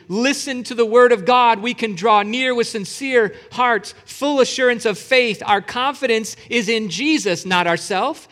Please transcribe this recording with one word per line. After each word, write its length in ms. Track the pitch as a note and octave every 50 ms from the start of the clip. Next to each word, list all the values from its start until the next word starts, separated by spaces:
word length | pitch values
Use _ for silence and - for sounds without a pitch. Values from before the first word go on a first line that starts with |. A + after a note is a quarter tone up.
| - -
Listen 520 | F3+ A3 B3 C#4 C#4 C#4+ - C#4+ C4 B3 G#3+
to 120 | - B3+
the 100 | A3+ A#3
word 280 | G#3+ A3 B3 B3 A#3+ A#3+
of 100 | G3+ F3
God. 360 | F#3+ B3 B3 A#3+ A#3 A3+ G3+
We 140 | G3+ B3 A#3+
can 220 | - A3+ A3 G3+
draw 260 | E3 F#3+ A3 G#3+ G#3
near 320 | G3+ G#3 A3+ B3+ C4 B3+ B3+
with 140 | A#3+ A3+ A3+
sincere 680 | - A3 F#3+ - - - C4+ C4+ B3+ A#3+ G#3+ F#3+ - - - - -
hearts, 400 | A#3+ B3 A#3+ A#3 G3 G3 - - - -
full 380 | - - - C4+ D4 D4 C4+
assurance 420 | A#3+ - - - B3+ B3 A#3+ A#3 -
of 140 | A3 G3 -
faith. 440 | - - C4 B3+ B3 A#3 G3+ - -
Our 160 | - G#3 G3+
confidence 760 | F#3 - - A#3+ B3+ C#4 C4+ - C4+ B3 A3+ A3 A3 - - - - -
is 180 | A3+ A#3 G3+ G3
in 220 | A#3 A3 A3 F#3+
Jesus, 560 | D#3+ F3 C4+ D4+ D#4 C#4 G3 G#3 F3 - -
not 200 | F#3 F#3 F3+ F3
ourself. 640 | E3+ E3 E3 - - G3+ F#3 A3 C#4 D#4+ - - -